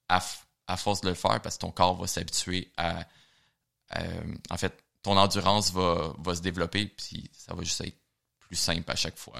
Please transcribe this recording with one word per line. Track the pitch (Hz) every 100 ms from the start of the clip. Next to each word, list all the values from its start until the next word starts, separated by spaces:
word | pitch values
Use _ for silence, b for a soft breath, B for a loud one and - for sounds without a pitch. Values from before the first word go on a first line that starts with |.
| -
à | 90
f-, | - - - _ -
à | 92
force | - 98
de | 95
le |
faire, | 87 104 110
parce | - -
que |
ton | 85
corps | - 90 90
va | 92
s'habituer | - 87 - - 90 90 -
à | 85 87 - _ _ _ _ _ _ _ - 80
euh, | 85 85 82 - -
en | 87
fait, | 92 - _ _
ton | - 98
endurance | 98 98 175 202 -
va, | 90 90 85 80 69
va | 85
se | 85
développer, | 90 87 85 98 101
puis | - - - - -
ça | -
va | 87
juste | 85 -
être | - - _ _ _ _
plus | - 90
simple | - 85 80
à | -
chaque | - -
fois. | - -